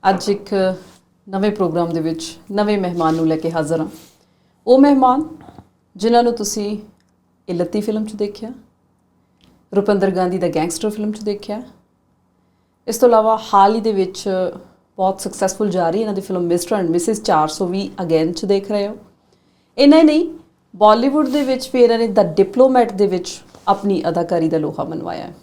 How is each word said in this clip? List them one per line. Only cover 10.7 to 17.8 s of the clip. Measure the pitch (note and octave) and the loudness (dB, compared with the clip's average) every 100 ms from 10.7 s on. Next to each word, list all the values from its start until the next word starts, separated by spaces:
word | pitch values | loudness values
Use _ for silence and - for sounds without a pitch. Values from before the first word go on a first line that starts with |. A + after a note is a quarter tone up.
| - G#3+ | -4 -6
ਫਿਲਮ | G#3+ G#3+ | -4 -6
'ਚ | G#3+ | -6
ਦੇਖਿਆ, | G#3 G#3 - G#3+ B3+ _ _ _ _ _ _ _ _ _ _ _ - | -8 -8 -8 -12 -12 _ _ _ _ _ _ _ _ _ _ _ -8
ਇਸ | A3+ | 2
ਤੋਂ | B3 | 4
ਇਲਾਵਾ | A3+ A3 A3 - | 6 4 0 2
ਹਾਲ | G3+ G3 A3+ | 4 4 4
ਹੀ | |
ਦੇ | A3 | -2
ਵਿੱਚ | G3 F#3 F#3+ G#3 F#3 F#3 - - _ _ - | -2 -2 -4 -6 -4 -4 -6 -20 _ _ -2
ਬਹੁਤ | F#3+ G3 | -2 -2
ਸਕਸੈਸਫੁਲ | F#3+ - - - G#3 | -8 -4 -4 -2 -2
ਜਾ | F3+ E3 | 0 0
ਰਹੀ | F#3 | 0
ਇਹਨਾਂ | A3 | -2
ਦੀ | F#3+ | -6
ਫਿਲਮ | G3 F#3 F3 | -6 -4 0
mister | E3+ - G#3 | -2 -2 -2
and | F3 | 0
missus | E3+ E3+ G#3+ | 0 0 -4
ਚਾਰ | G#3+ E3 D#3 | 0 2 0
ਸੌ | - F3+ | -2 -4
ਵੀਹ | F#3+ | -4